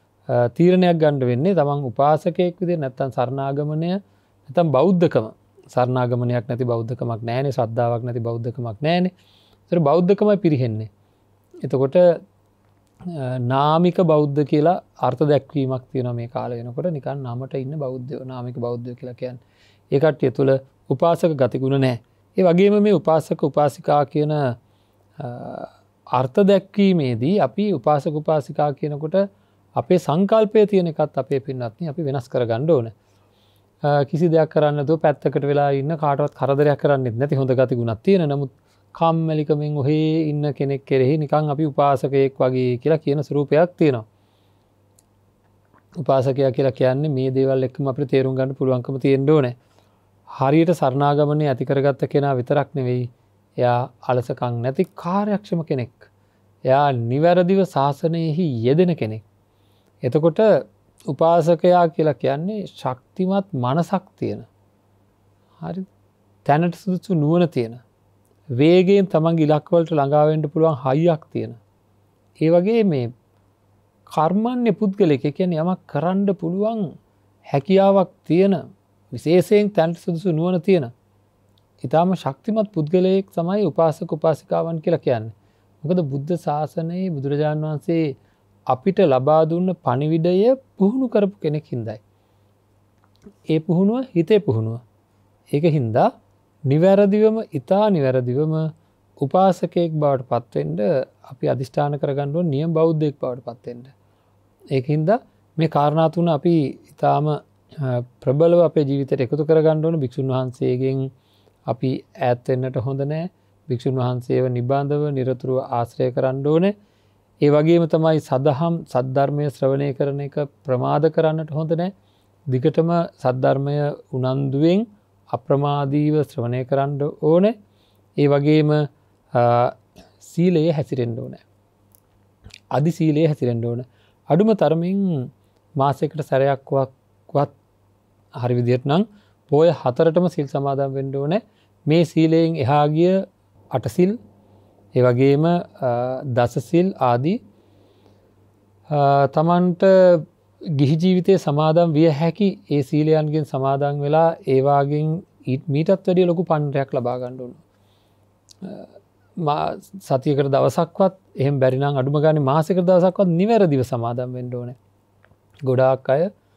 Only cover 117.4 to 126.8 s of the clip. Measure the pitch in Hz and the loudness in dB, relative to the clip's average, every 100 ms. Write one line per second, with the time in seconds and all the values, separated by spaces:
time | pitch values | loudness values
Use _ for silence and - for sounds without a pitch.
117.4 | 147 147 160 170 165 160 160 156 - 131 | 2 4 4 4 4 2 2 0 0 0
118.4 | 147 131 170 170 - 127 131 135 139 147 | 0 0 -2 -4 -4 -4 -2 0 0 -2
119.4 | 147 - 135 139 143 131 143 139 143 - | -4 -2 0 0 -2 -2 -4 -4 -6 -6
120.4 | 143 _ 135 127 135 147 156 160 160 160 | -8 _ -4 -2 0 0 0 2 0 -2
121.4 | 156 147 160 165 180 - _ _ _ _ | -6 -6 -4 -4 -4 -8 _ _ _ _
122.4 | 143 127 156 165 165 170 170 - 127 127 | -6 -2 0 0 0 0 -2 -4 -4 0
123.4 | 139 135 139 147 147 - - 131 127 135 | 0 0 -2 -2 -4 -6 -8 -4 -2 -2
124.4 | 139 139 160 190 240 _ _ _ _ - | -2 0 2 2 -2 _ _ _ _ -6
125.4 | - 139 143 143 139 147 151 151 139 - | -2 0 0 -2 -2 0 2 0 -2 -4
126.4 | 117 123 127 139 | -4 -4 -2 -2